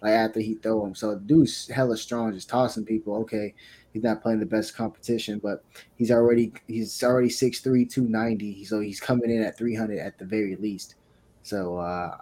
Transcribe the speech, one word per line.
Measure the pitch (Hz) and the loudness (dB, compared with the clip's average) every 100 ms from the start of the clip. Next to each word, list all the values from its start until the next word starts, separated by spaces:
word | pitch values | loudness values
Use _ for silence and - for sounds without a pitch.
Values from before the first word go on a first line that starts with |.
like, | 107 | 2
after | 110 110 110 | 4 4 0
he | 110 | -4
throw | 110 110 110 | -2 0 0
'em. | 101 95 | -2 -4
So | 107 | -6
the | 101 | -4
dude's | 101 156 135 - - | 4 6 6 2 -4
hella | 117 127 113 | 0 0 0
strong, | - 120 113 | -4 -2 -2
just | 95 - | -4 -2
tossing | 123 127 113 | 0 2 -2
people. | 107 110 104 104 | -2 -4 -2 -4
Okay, | 110 107 104 - - - _ | -4 -4 -6 -8 -20 -20 _
he's | 110 | -2
not | 117 107 | 0 0
playing | 113 110 | 0 0
the | 101 | 0
best | 107 107 | -2 -2
competition, | - 113 - - 117 110 104 | -6 -6 -6 -4 -2 -2 -4
but | 104 95 - - - | -4 -6 -10 -20 -20
he's | - 117 | -2 4
already, | 117 117 120 113 - - | 6 6 6 2 -4 -8
he's | 110 107 - | -6 -6 0
already | 123 127 123 | 2 4 2
six | - 127 - | 2 0 0
three, | 135 127 123 | 2 2 2
two | - 120 | 0 0
ninety. | 110 113 107 104 98 | 0 0 -2 -6 -10
So | 98 107 | -4 -4
he's | 104 98 | -4 -6
coming | - 123 117 | -2 0 2
in | 113 | 0
at | 107 - | 0 -2
three | 120 110 | -4 -2
hundred | 107 101 | -4 -4
at | 98 - | -8 -10
the | |
very | 92 107 101 92 | -4 -2 -2 -2
least. | 107 95 - - _ _ _ _ - | -6 -6 -12 -20 _ _ _ _ -8
So, | 101 87 87 | -4 -4 -4
uh, | 87 90 87 - | -4 -4 -6 -8